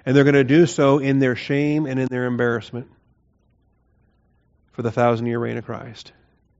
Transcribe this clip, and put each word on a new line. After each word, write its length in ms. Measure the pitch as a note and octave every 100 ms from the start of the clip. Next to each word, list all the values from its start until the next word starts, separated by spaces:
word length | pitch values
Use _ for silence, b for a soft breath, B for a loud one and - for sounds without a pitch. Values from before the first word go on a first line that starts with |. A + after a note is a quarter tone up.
And 120 | C3 C#3
they're 80 |
gonna 200 | C#3 C#3+
do 220 | B2+ D3+ F3
so 320 | - C#3 C#3+
in 200 | C3+ C3+
their 180 | C3 A#2+
shame 500 | - C#3+ D3 D3+ D3
and 120 | C3
in 100 | B2+
their 180 | B2+ B2
embarrassment 640 | A#2+ A#2+ A#2 - A#2+ - _ _ _ _ _ _ _ _ _ _ _ _ _ _ _ _ _ _
for 100 | -
the 100 | A#2
thousand-year 460 | A2+ A#2+ A2+ A#2+ A#2
reign 180 | A#2 A#2
of 80 |
Christ. 480 | A2+ A2 A#2 A2+ - _ _ _ _